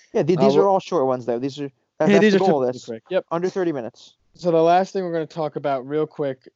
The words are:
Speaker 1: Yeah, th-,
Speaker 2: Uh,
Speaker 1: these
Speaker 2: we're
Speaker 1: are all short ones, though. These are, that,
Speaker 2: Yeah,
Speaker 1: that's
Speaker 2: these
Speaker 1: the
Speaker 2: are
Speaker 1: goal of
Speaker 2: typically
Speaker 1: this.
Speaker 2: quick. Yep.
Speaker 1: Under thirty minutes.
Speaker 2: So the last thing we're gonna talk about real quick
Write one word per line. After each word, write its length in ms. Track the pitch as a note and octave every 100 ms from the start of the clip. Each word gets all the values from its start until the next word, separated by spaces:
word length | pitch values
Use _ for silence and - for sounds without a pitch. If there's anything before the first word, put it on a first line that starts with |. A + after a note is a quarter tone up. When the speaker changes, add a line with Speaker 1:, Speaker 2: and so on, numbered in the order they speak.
| _
Speaker 1:
Yeah, 100 | -
th-, 140 | D3+ F3+
Speaker 2:
Uh, 100 | C3+
Speaker 1:
these 80 | C#3+
Speaker 2:
we're 80 |
Speaker 1:
are 40 | G3
all 120 | F#3+
short 280 | - F3 C3
ones, 180 | B2+ A#2+
though. 140 | A#2+
These 200 | C#3 C#3
are, 120 | C#3+ - _ _
that, 100 | D#3
Speaker 2:
Yeah, 40 |
Speaker 1:
that's 80 | G3+
Speaker 2:
these 120 | G#3+
Speaker 1:
the 100 | F#3+
Speaker 2:
are 40 | F#3+
Speaker 1:
goal 160 | D3
of 40 | B2
Speaker 2:
typically 40 |
Speaker 1:
this. 120 | B2 -
Speaker 2:
quick. 180 | A2+ -
Yep. 160 | F3+ -
Speaker 1:
Under 180 | E3+ F#3
thirty 220 | G3 E3+
minutes. 440 | C#3+ G#2+ - - _ _ _
Speaker 2:
So 160 | F3
the 100 | E3
last 320 | E3 F3+ F#3+
thing 100 | G3
we're 100 | F3+
gonna 120 | E3 D3+
talk 300 | F3 D3+ D3
about 320 | C#3+ C3+ C3
real 200 | D3+ D#3
quick 400 | - C#3+ C3 -